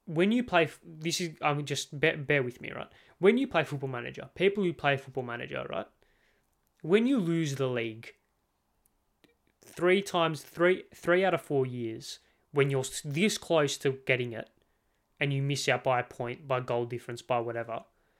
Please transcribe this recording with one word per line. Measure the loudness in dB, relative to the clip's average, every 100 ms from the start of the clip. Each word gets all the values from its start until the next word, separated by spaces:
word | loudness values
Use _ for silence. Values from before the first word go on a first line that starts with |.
when | -6 2 2
you | 2
play, | 2 2
f-, | 2 -2
this | -20 -10 -4 -4
is, | -4 -2
I | 0
mean, | 0 -2
just | -6 -6 0
bear, | 0 2
bear | 0 2
with | 0 -6
me, | -10
right? | -10 -12 -16 _ 2
When | 4 6
you | 2
play | 0
Football | 0 -4 -6
Manager, | -6 -8 -12 -12 0
people | 2 2
who | 0
play | 0 0 0
Football | -2 -8
Manager, | -6 -6 -6 -8 -6
right? | -6 -8 _ _ _ _ _ _ _ _ _
When | 2 2 4
you | 2
lose | 2 0 -2 -2
the | -2
league | -2 -4 -8 -16 -20 _ _ _ _ _ _ _ _ _ _ _ _ _ _
three | -20 0 4 4
times, | 2 0 0 0
three, | -8 2 4 2 -2
three | -6 2 2
out | 4
of | 0
four | 0 0 0
years, | -2 -6 -8 -12 -16 _ _ _
when | 2 2
you're | 2
s-, | -2 -6
this | -6 0 2 0
close | 0 2 2 0
to | -2 -2 0
getting | 0 -2
it, | -8 -12 _ _ _ _ _ _ -4
and | -2
you | 0
miss | 0 0 0
out | 0
by | 2 0
a |
point, | -2 -6 -8 -8 -4
by | -2
goal | 0 -2
difference, | -2 -6 -10 -10
by | -2 -2
whatever, | -2 -6 -6 -10 -12 _ _ _